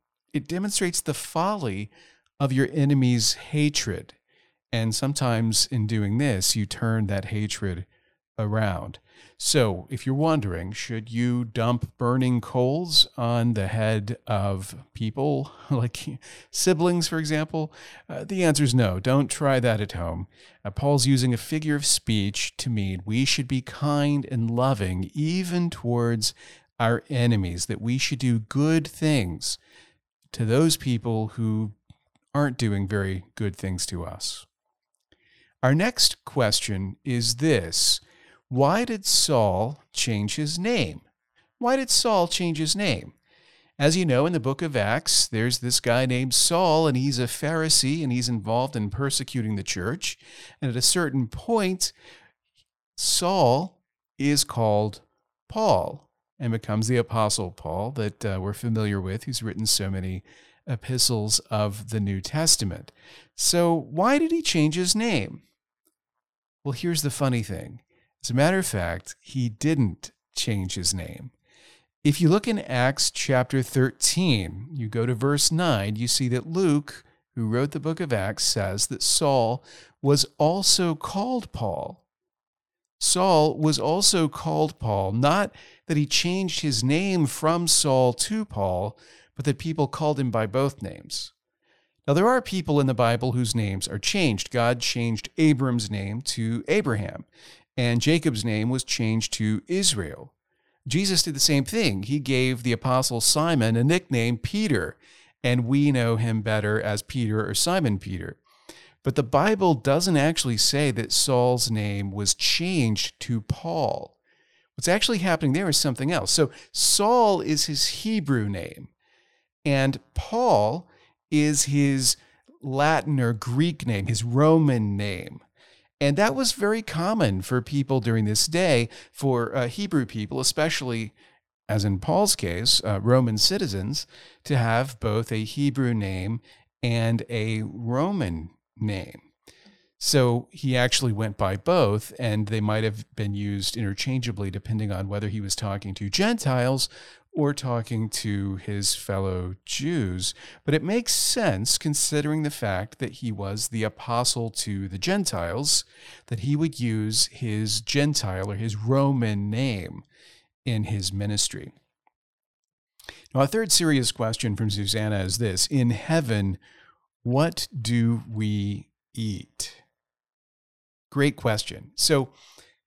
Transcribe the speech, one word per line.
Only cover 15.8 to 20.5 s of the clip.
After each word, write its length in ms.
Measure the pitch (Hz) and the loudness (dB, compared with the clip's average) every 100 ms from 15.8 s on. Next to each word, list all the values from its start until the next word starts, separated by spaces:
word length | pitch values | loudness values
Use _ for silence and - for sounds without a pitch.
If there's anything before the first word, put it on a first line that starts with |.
| 120 - 151 143 - - - | -2 -4 -10 -12 -14 -20 -10
siblings, 580 | - 185 160 175 175 156 | 0 2 4 2 2 0
for 100 | 160 | -2
example? 540 | 151 151 156 160 156 - - - - | -2 -2 -2 -4 -6 -8 -20 -20 -14
Uh, 140 | - | -12
the 200 | - 190 | -6 2
answer 180 | 170 143 | 2 4
is 120 | 139 | 4
no. 260 | 127 104 92 | 4 4 2
Don't 300 | 127 139 131 | 2 2 2
try 280 | - 143 131 | 0 2 4
that 220 | 120 107 | 4 2
at 120 | 104 | -2
home. 340 | 95 85 85 95 _ - | -4 -4 -6 -8 _ -20